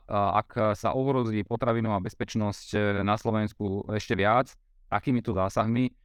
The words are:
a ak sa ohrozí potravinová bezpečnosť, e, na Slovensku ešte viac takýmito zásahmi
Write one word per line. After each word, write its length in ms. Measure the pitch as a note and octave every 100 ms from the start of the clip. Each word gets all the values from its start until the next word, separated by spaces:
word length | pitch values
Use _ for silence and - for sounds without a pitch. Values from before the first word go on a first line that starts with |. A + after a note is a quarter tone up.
a 400 | - G#2 G2+ G2+
ak 320 | - B2 G#2+ G#2
sa 160 | A2
ohrozí 560 | C3 C3+ C3 A2+ G#2+ F#2+
potravinová 560 | A#2 A#2+ A#2 A2 G2+
bezpečnosť, 640 | F#2 - - A2+ G#2 - - G#2
e, 20 | G#2 G2+ G2+
na 80 | G#2+
Slovensku 720 | A2+ G#2+ G#2+ - G2+ G2 - G#2+
ešte 240 | - G2
viac 320 | G2+ A#2+ C3 - _ _ -
takýmito 400 | G#2 - B2 A#2
zásahmi 640 | F#2+ F#2+ A2 A2 A#2+ B2+ -